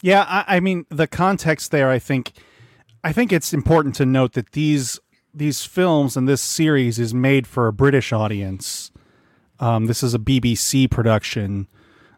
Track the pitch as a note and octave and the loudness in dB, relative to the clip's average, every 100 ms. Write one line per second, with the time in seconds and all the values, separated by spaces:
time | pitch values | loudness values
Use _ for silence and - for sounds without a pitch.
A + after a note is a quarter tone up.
0 | F#3 G3 F#3+ F#3+ - F3+ F#3+ F3 - D3+ | 2 2 2 -2 0 0 0 -2 -6 -4
1 | D#3 - F#3 G3 D#3+ D#3 - D3+ C3 B2+ | -2 0 0 0 -2 -4 -2 0 2 0
2 | - C3+ - _ _ _ - _ _ _ | -2 -4 -4 _ _ _ -20 _ _ _
3 | D#3+ F#3 A#3+ E3+ - D#3+ - D#3+ C#3+ - | -4 -2 0 0 0 -2 2 2 2 0
4 | C3 C3 B2+ C3 - D3 D3+ D3 A#2+ - | 2 2 0 -2 -6 -2 0 0 -2 -10
5 | _ _ _ D3 D3 C3 - F3+ F3+ D3+ | _ _ _ -6 -4 -4 -6 0 2 2
6 | C#3 C3+ C3 C3+ - - D#3 C#3+ B2 A2 | 2 0 0 0 -2 0 2 2 0 -2
7 | A#2 B2 C3+ C#3 - B2+ A2+ G#2 C#3 C3+ | -2 0 2 2 0 -2 -2 2 4 4
8 | - A2 G#2+ G2+ G2 F#2+ - - - _ | 2 -2 -2 -2 -6 -8 -10 -12 -14 _
9 | _ _ _ _ _ - A#2 A2+ A2 A2+ | _ _ _ _ _ -4 -2 0 0 -2
10 | B2+ A#2 A2 C3 A#2+ A2+ - C3+ C3 - | -2 -2 0 0 2 -2 0 2 2 2
11 | A2+ G#2+ - A2+ G2+ G2 F#2+ _ _ _ | 2 0 -2 -6 -6 -6 -8 _ _ _
12 | _ | _